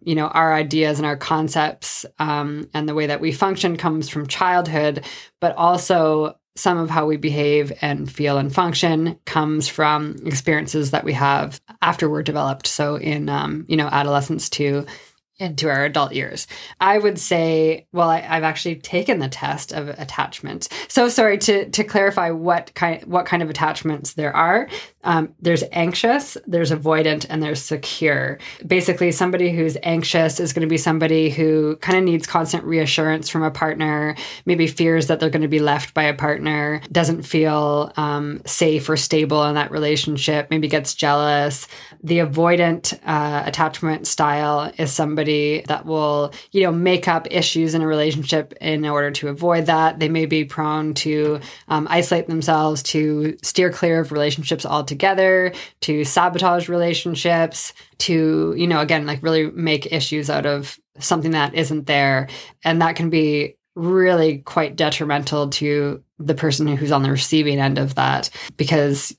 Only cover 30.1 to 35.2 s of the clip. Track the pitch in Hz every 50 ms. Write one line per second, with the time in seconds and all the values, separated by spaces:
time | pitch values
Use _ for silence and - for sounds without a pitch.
30.1 | - 170 165 160 - - 180 156 131 175 160 156 165 156 - 175 160 160 160 160
31.1 | 160 160 160 156 139 151 165 156 156 156 151 151 156 - - - 185 185 185 180
32.1 | 170 160 160 - - 175 160 156 - 165 - - 165 160 156 139 - - 156 156
33.1 | 156 160 156 - - 165 160 156 139 - - 156 156 160 160 156 151 151 151 151
34.1 | 147 147 - - - - - - 175 165 165 156 - - 170 165 165 165 156 139
35.1 | 165 156